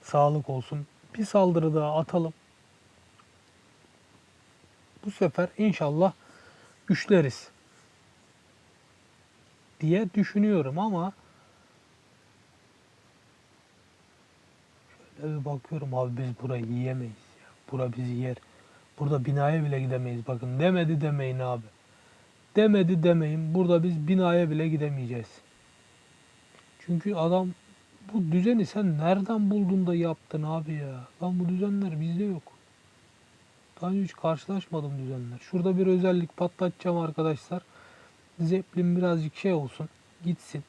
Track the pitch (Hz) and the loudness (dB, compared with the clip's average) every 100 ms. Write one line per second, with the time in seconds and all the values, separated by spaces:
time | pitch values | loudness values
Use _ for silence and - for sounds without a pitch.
0 | - 147 147 151 139 131 - 151 143 _ | 0 2 4 2 -4 -8 -6 -10 -10 _
1 | - - 208 202 185 170 160 156 151 156 | -16 -8 0 4 4 4 2 2 0 -2
2 | 156 180 165 - _ _ _ _ _ _ | 0 0 -2 -6 _ _ _ _ _ _
3 | _ _ _ _ _ _ _ _ _ _ | _ _ _ _ _ _ _ _ _ _
4 | _ _ _ _ _ _ _ _ _ - | _ _ _ _ _ _ _ _ _ -12
5 | 208 - 180 - 180 - 214 165 151 151 | -12 -2 -2 0 -4 0 0 2 0 2
6 | 185 - - - - - - _ - 175 | 2 0 -20 -20 -20 -20 -20 _ 0 0
7 | - 190 143 - - _ _ _ _ _ | 4 4 4 -4 -18 _ _ _ _ _
8 | _ _ _ _ _ _ _ _ _ _ | _ _ _ _ _ _ _ _ _ _
9 | _ _ _ _ _ _ _ _ 156 180 | _ _ _ _ _ _ _ _ 0 2
10 | 202 208 180 208 208 190 135 156 214 180 | 2 0 0 2 2 2 0 -2 -2 -2
11 | 180 - - _ _ _ _ _ _ _ | -4 -8 -20 _ _ _ _ _ _ _
12 | _ _ _ _ _ _ _ _ _ _ | _ _ _ _ _ _ _ _ _ _
13 | _ _ _ _ _ _ _ _ _ _ | _ _ _ _ _ _ _ _ _ _
14 | _ _ _ _ _ _ _ _ _ _ | _ _ _ _ _ _ _ _ _ _
15 | - 143 151 151 139 139 - 156 139 127 | -20 -10 -6 -6 -6 -8 -8 -8 -4 -2
16 | 127 120 127 117 127 127 113 120 127 131 | -2 -4 -6 -6 -6 -6 -4 -4 -2 -4
17 | 120 104 - - - - - 131 127 120 | -8 -12 -20 -20 -20 -20 -10 -4 -4 -4
18 | 123 123 127 123 - - - - _ - | -4 -2 -4 -6 -12 -20 -20 -20 _ -6
19 | 143 147 127 139 143 160 147 135 131 127 | 0 0 0 2 2 2 0 -2 -2 -2
20 | 123 120 117 123 123 127 175 185 160 160 | -4 -6 -6 -6 -4 0 2 2 2 0
21 | 151 147 131 127 127 120 110 _ _ - | 0 -2 -2 -4 -4 -6 -8 _ _ -20
22 | - - _ _ _ 208 214 208 175 180 | -20 -20 _ _ _ 2 4 6 4 4
23 | 175 170 151 156 160 175 175 170 180 165 | 4 4 2 -2 0 2 4 4 4 0
24 | 151 185 180 175 170 156 160 156 147 139 | 2 2 4 4 2 0 0 0 -2 -4
25 | 123 123 110 - _ _ _ _ _ _ | -6 -8 -10 -18 _ _ _ _ _ _
26 | _ _ _ _ _ - _ _ 170 170 | _ _ _ _ _ -20 _ _ -4 -2
27 | 202 180 165 180 185 175 _ - _ _ | -2 0 2 2 0 -8 _ -20 _ _
28 | 196 214 165 175 202 240 196 208 196 151 | -6 -2 2 2 4 2 2 0 0 2
29 | 165 190 190 220 202 208 185 190 175 170 | 2 0 0 0 2 2 2 2 2 0
30 | 170 156 _ 156 151 160 156 156 139 131 | 0 -4 _ -6 -4 -4 -6 -6 -8 -10
31 | 123 - 175 180 175 180 202 202 190 156 | -16 -8 -4 -2 -2 -2 -2 -2 -2 -2
32 | 165 170 208 170 - - _ _ _ _ | -2 -2 -2 -4 -10 -20 _ _ _ _
33 | _ _ _ _ _ _ _ - 175 196 | _ _ _ _ _ _ _ -8 -4 -2
34 | 185 - 165 160 - 196 - 160 147 139 | -4 -4 -4 -4 -4 -6 -4 -6 -6 -6
35 | 131 131 120 123 - 185 180 185 190 185 | -8 -8 -10 -14 -6 -2 0 2 2 2
36 | 185 180 170 - 175 - 180 - 185 170 | 2 2 -2 -4 -6 -2 -4 -2 -4 -2
37 | 160 156 160 143 - 180 - - - - | -2 -2 -2 -2 -6 -10 -10 -20 -20 -20
38 | - _ _ - 165 190 180 180 175 175 | -20 _ _ -4 0 0 -2 0 2 2
39 | 180 170 156 - 196 170 135 - 156 _ | 2 0 -2 -2 0 0 -2 -8 -12 _
40 | _ _ 170 175 - 147 | _ _ -4 -4 -6 -12